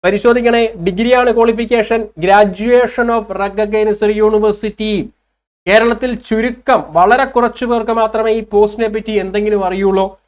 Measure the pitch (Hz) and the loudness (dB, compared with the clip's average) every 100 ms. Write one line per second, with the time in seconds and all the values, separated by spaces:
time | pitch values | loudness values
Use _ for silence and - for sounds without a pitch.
0 | 180 196 240 240 233 233 226 220 170 185 | 0 2 2 2 2 2 0 -2 -4 -2
1 | 233 247 247 233 233 226 233 233 214 233 | 2 2 2 2 2 0 -2 -2 0 -2
2 | 214 - 175 202 208 185 226 247 233 247 | -4 -4 2 4 4 0 2 2 2 -2
3 | 240 233 214 190 196 196 214 214 214 208 | -2 -2 -4 -6 -6 -4 -2 0 0 0
4 | 208 214 214 214 214 208 220 - 214 202 | 0 2 2 2 0 -2 -6 -6 -4 -4
5 | 214 _ _ _ _ _ - 214 233 233 | -6 _ _ _ _ _ 0 2 2 -2
6 | 254 240 - 220 240 240 - 254 - 156 | -4 -6 -4 -2 -2 -4 0 0 0 2
7 | 185 247 269 240 233 233 247 233 220 226 | 4 2 2 0 -2 -2 -4 -2 -2 -2
8 | 220 220 220 220 214 208 208 208 226 214 | 0 0 -2 -2 0 2 2 0 -4 -4
9 | 214 208 190 208 214 208 185 190 196 190 | -4 -4 -2 -2 -2 -2 -2 0 0 0
10 | 190 - | -2 -6